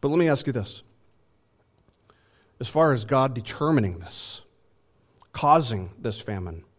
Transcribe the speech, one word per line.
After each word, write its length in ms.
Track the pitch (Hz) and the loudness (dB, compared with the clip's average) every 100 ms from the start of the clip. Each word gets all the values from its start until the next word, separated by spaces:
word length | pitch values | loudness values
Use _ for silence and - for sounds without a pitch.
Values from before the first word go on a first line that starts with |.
But 80 | 139 | 0
let 100 | 160 | 2
me 100 | 165 | 2
ask 180 | 139 - | 2 0
you 60 | |
this. 300 | 120 98 - - _ _ _ _ _ _ _ _ _ _ _ _ _ _ _ _ _ | -4 -6 -12 -20 _ _ _ _ _ _ _ _ _ _ _ _ _ _ _ _ _
As 100 | 123 | -4
far 240 | 156 160 | 4 4
as 120 | 131 | 4
God 300 | 107 135 135 | 2 2 2
determining 640 | 120 107 - 147 151 101 87 | -2 -10 -4 2 2 2 -4
this, 440 | 85 - - - - _ _ _ _ _ _ _ _ | -12 -14 -12 -14 -20 _ _ _ _ _ _ _ _
causing 600 | - 143 160 131 110 90 - | -2 4 6 4 -4 -6 -8
this 220 | 117 101 | -8 -6
famine 440 | - 101 90 82 - | -8 -6 -8 -10 -16